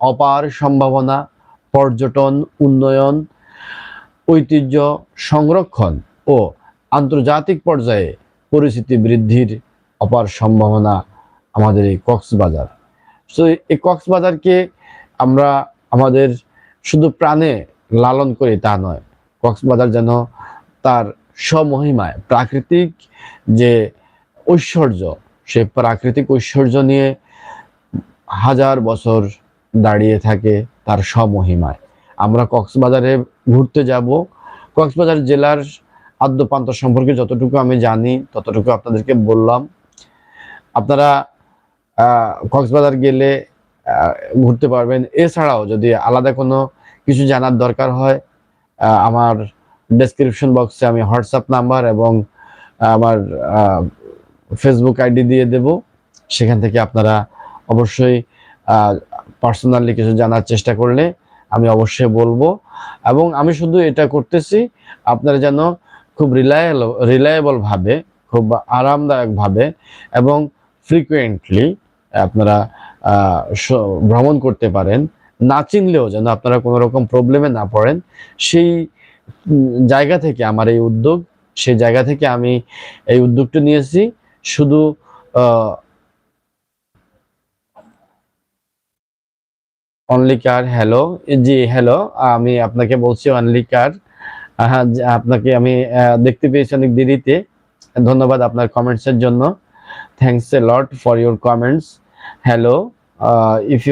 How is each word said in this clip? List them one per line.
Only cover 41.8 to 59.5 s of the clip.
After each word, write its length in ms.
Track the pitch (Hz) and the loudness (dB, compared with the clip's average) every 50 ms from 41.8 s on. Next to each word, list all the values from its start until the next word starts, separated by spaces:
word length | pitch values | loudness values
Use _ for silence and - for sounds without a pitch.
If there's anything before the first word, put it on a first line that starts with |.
| _ _ - | _ _ -2
আহ, 500 | - 117 120 123 117 113 107 - - - 104 | 0 2 2 2 2 0 -2 -6 -8 -10 -4
কক্সবাজার 480 | - 139 135 113 127 147 143 143 135 | -2 -2 0 2 2 2 2 2 2
গেলে, 480 | 131 131 139 131 131 135 139 139 135 - _ _ _ _ _ _ _ - | 0 0 0 2 2 2 0 0 -2 -6 _ _ _ _ _ _ _ -8
আহ, 540 | - 58 62 78 85 - - - - 76 127 127 | -4 -2 0 0 -2 -2 -6 -8 -4 0 2 2
ঘুরতে 260 | 120 120 120 147 131 | 2 2 0 0 -2
পারবেন। 360 | 127 123 120 120 131 127 127 - - | 0 0 -2 -2 -2 -4 -4 -4 0
এছাড়াও 540 | 151 170 170 - 170 156 147 131 110 107 | 0 0 0 0 -2 -2 0 0 -2 -2
যদি 280 | 98 110 107 110 120 117 | -4 -4 -2 0 0 0
আলাদা 380 | 107 - 117 123 127 127 139 127 | 0 0 0 0 0 0 -2 -2
কোনো 360 | 127 135 127 135 135 135 131 _ _ _ - _ _ - | -2 -2 -2 -2 -2 -2 -4 _ _ _ -20 _ _ -4
কিছু 200 | - 139 127 139 | -2 0 0 2
জানার 320 | 135 135 127 131 127 123 113 | 0 0 0 0 0 0 0
দরকার 340 | 123 123 117 - 131 131 127 | 0 0 -2 -2 -4 -4 -2
হয়, 280 | 127 135 135 135 135 - _ _ _ _ _ _ _ _ _ _ - | -2 0 0 0 -2 -4 _ _ _ _ _ _ _ _ _ _ -4
আহ, 280 | - 110 110 101 98 | 0 2 2 2 2
আমার 300 | 117 113 120 120 120 113 107 107 104 _ _ _ _ _ _ _ - 117 | 2 2 2 0 0 0 -2 -6 -10 _ _ _ _ _ _ _ 0 2
ডেসক্রিপশন 600 | 117 131 120 - - 143 127 107 - 143 135 127 | 2 2 2 0 -2 -2 -2 -2 -2 0 0 2
বক্সে 320 | 123 123 110 - - 131 | 2 0 -2 -4 -2 -2
আমি 160 | 120 117 117 110 | 0 0 0 0
WhatsApp 400 | 98 117 123 110 - - 127 113 - | 0 0 -2 -2 -2 -4 -6 -4 -2
নাম্বার 360 | 131 127 123 123 131 131 120 | -2 -2 0 0 0 0 0
এবং 380 | 117 110 107 113 117 113 110 104 - _ _ - - - - - _ _ - | 0 0 0 2 2 2 0 -2 -4 _ _ -20 -20 -20 -20 -20 _ _ -2
আমার, 640 | 113 113 110 110 117 113 113 107 98 98 87 67 64 | 0 0 2 2 2 2 2 0 -2 -6 -8 -8 -6
আহ, 440 | 71 98 110 104 98 95 85 87 - - _ 55 50 - - _ _ _ _ _ - | -2 0 2 2 2 2 0 -2 -6 -8 _ -20 -20 -20 -20 _ _ _ _ _ -14
Facebook 520 | - - - 135 131 117 123 131 120 - 127 | -10 -2 0 2 2 4 2 0 0 0 0
আইডি 200 | 123 120 127 123 | 0 2 2 2
দিয়ে 220 | 120 127 131 127 | 2 2 2 2
দেব। 360 | 120 123 127 123 139 165 202 - _ _ _ _ _ _ _ _ - | 2 0 0 0 0 -2 -2 -6 _ _ _ _ _ _ _ _ -10
সেখান 320 | - - 117 110 120 107 | -4 -2 0 2 2 2
থেকে 200 | 107 107 101 117 | 0 0 0 0
আপনারা 460 | 110 - - 113 104 107 107 107 104 - _ - - - - - _ - | -2 0 -2 0 0 2 2 0 -2 -6 _ -20 -20 -20 -20 -18 _ -2
অবশ্যই, 540 | 113 113 120 104 - - 127 127 123 120 117 _ _ _ _ _ _ _ - | 0 0 0 0 0 0 0 2 2 0 -2 _ _ _ _ _ _ _ -4
আহ, 300 | - 113 110 104 104 98 - - - - - - - - - - | 0 0 2 2 0 0 -4 -8 -14 -18 -18 -18 -20 -14 -4 -2
personally 520 | 120 | -2